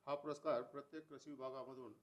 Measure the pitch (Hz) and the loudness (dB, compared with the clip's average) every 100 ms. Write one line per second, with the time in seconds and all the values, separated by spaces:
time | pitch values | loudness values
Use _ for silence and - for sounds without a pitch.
0 | - 143 151 147 160 127 - 143 139 156 | 2 0 2 2 6 6 4 -6 -6 -8
1 | 156 139 151 139 131 131 123 131 120 98 | -8 -12 -8 -6 -4 -4 -6 -6 -8 -10